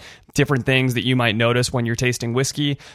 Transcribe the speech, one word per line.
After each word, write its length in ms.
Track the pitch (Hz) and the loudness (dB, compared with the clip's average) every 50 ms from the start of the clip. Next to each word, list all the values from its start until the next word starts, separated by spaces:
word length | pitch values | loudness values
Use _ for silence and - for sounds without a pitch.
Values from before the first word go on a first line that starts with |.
| - - - - - _ - | -6 -20 -20 -20 -14 _ 0
different 320 | - 139 - 143 127 110 | 0 2 2 2 0 2
things 260 | - 131 131 131 127 117 | 2 2 2 2 0 0
that 100 | 120 - | -2 0
you 120 | 123 127 | 0 0
might 200 | 127 120 117 104 | 2 2 0 2
notice 380 | 113 117 117 120 123 120 - - | 2 2 2 2 2 0 0 -2
when 100 | 123 117 | -2 -2
you're 80 | 117 117 | -2 -2
tasting 380 | - 131 123 120 - 120 117 117 | -2 -2 -2 -2 -2 -4 -2 -2
whiskey. 440 | 127 135 - - 147 147 143 139 - - - | -2 -2 -2 -2 -4 -2 -4 -4 -6 -10 -20